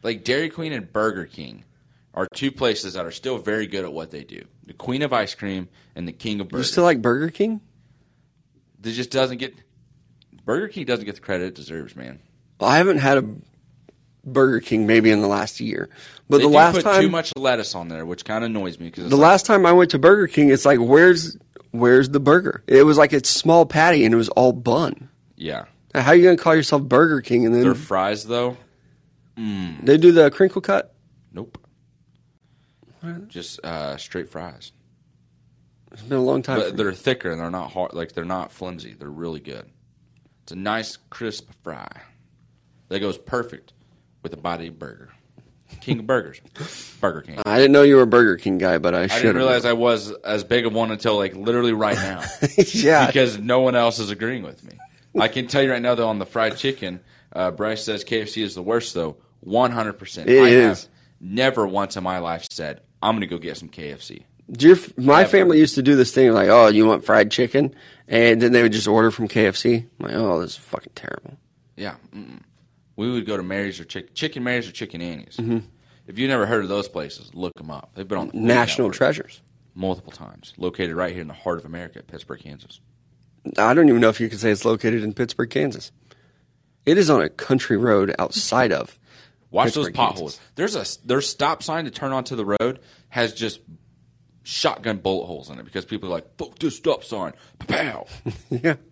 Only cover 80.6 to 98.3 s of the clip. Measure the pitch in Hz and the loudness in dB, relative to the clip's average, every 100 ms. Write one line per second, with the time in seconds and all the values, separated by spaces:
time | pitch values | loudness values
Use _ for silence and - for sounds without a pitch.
80.6 | 90 87 90 80 90 87 80 69 - 87 | -10 -6 -8 -6 -8 -8 -14 -12 -8 -8
81.6 | 82 85 85 - - 73 - 67 78 71 | -10 -16 -16 -20 -20 -20 -18 -18 -18 -20
82.6 | _ - _ _ _ _ _ _ - - | _ -20 _ _ _ _ _ _ -12 0
83.6 | 110 139 156 120 113 110 113 107 110 104 | 2 6 6 6 4 2 -6 -4 -2 0
84.6 | 113 110 117 113 107 101 120 - 120 139 | 0 -2 -2 -4 -6 -6 -6 -6 -6 -4
85.6 | 147 - - _ _ _ _ _ _ _ | -4 -6 -18 _ _ _ _ _ _ _
86.6 | _ _ - 170 175 139 78 - - 131 | _ _ 0 2 4 2 0 -6 -2 -2
87.6 | - 104 120 104 95 - 87 - - 120 | 0 -2 2 2 0 -2 -6 -4 -2 0
88.6 | 120 76 - - _ _ _ _ _ 90 | 0 -2 -6 -16 _ _ _ _ _ -2
89.6 | 120 147 117 - 117 90 78 - _ - | -2 -2 -6 -2 -4 -4 -12 -14 _ -8
90.6 | 190 208 98 - 117 127 139 - 143 160 | -6 -6 -10 -12 -4 -4 -4 -4 -4 -4
91.6 | - 165 156 - 139 135 127 127 101 104 | -6 -8 -8 -10 -8 -6 -8 -8 -4 -2
92.6 | 117 131 _ _ _ 123 117 - 214 - | -2 -6 _ _ _ -4 -4 -4 -10 -10
93.6 | _ 80 _ _ _ _ _ _ - - | _ -20 _ _ _ _ _ _ -14 -4
94.6 | 151 - 117 104 90 92 80 80 67 65 | -4 -2 -6 -6 -4 -4 -6 -14 -16 -20
95.6 | 57 98 - 107 92 85 - _ 156 _ | -12 -12 -10 -12 -8 -10 -10 _ -16 _
96.6 | 156 - - 135 - 107 85 - _ _ | -8 -6 -4 -4 -6 -10 -10 -12 _ _
97.6 | - - 143 110 - - - | -8 -6 -6 -10 -16 -14 -14